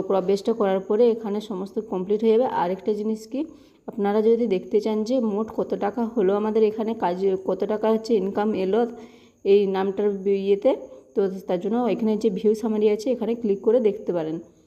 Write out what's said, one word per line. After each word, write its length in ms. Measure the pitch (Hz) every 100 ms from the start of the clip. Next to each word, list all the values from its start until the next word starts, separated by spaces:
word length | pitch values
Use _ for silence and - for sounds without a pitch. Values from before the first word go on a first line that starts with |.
| 185
ক্রপ 180 | 196
বেসটা 280 | 185 196 214
করার 280 | 226 202 190
পরে 240 | 190 208 240
এখানে 240 | 226 220 208
সমস্ত 360 | 214 185 196 - 214
কমপ্লিট 300 | 185 185 208
হয়ে 100 | 226
যাবে। 120 | 220 254 -
আরেকটা 300 | 175 190 -
জিনিস 260 | 208 214 220 -
কি, 80 | 254 320 - - _ -
আপনারা 320 | - 202 208
যদি 240 | 214 233 233
দেখতে 320 | 185 185 214
চান 180 | 214 214
যে 120 | 214 262
মোট 280 | 226 202 220 -
কত 120 | 180 190
টাকা 180 | 202 208 226
হলো 180 | 233 185 202
আমাদের 220 | 214 220 214
এখানে 220 | 214 220
কাজ, 220 | 226 185 180 196 190 190
কত 120 | 185 202
টাকা 140 | 214 220
হচ্ছে 180 | 220 220
ইনকাম 340 | 226 190 202 214
এলো 260 | 208 190 208 233 - - - - _
এই 160 | 190 202 196
নামটার 420 | 190 196 190 208 196 190 196
ইয়েতে, 280 | 196 196 262 403 - - -
তো 60 | - 196 190 -
তার 100 | 180
জন্য 160 | 202 233 247
এখানে 180 | 240 220 208
যে 120 | 220
ভিউ 220 | 190 214
সামারি 320 | 220 233 214 214
আছে 120 | 208 262
এখানে 220 | 240 220
ক্লিক 260 | 233 220 196 -
করে 120 | 240
দেখতে 300 | 214 196 -
পারেন। 240 | 175 156 165 - _